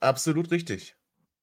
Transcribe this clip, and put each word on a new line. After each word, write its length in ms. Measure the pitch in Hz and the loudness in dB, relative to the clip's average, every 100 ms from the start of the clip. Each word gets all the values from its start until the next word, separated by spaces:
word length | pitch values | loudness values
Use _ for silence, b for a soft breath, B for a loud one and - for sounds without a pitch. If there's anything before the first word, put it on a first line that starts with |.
Absolut 500 | 131 131 160 151 170 | 2 2 0 0 0
richtig. 460 | 170 170 95 - _ _ _ _ _ | -2 -2 -8 -8 _ _ _ _ _